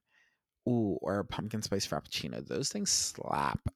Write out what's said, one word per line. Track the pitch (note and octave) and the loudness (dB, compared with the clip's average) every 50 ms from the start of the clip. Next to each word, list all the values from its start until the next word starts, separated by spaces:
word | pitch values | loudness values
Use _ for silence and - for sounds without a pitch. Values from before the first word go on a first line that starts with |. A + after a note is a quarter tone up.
| - _ _ _ _ _ _ _ _ _ _ _ _ B2 | -16 _ _ _ _ _ _ _ _ _ _ _ _ 2
ooh, | B2 A#2 A2 G2+ E2 - | 4 4 4 4 2 0
or | - D#2 G2 G2+ | 0 0 0 0
a | G2 | 0
pumpkin | - - - G2 G#2+ - A2 | -2 -4 -4 -4 -2 -2 -4
spice | G#2 - G2 G2 - | -2 0 0 0 0
frappuccino. | - - C#2+ - - - - - C#2 A1+ A#1 C#2 | 0 -2 -4 -4 -4 -4 -4 -4 -4 -6 -6 -4
Those | - - F2 C#3+ - | -2 -2 0 0 0
things | - G#3 G3+ - | -2 0 2 2
slap. | - - - - - - - - - D2 C#2 C2 G#1 - - - - | 2 2 2 0 -2 -4 -2 0 2 2 2 2 0 -2 -4 -6 -6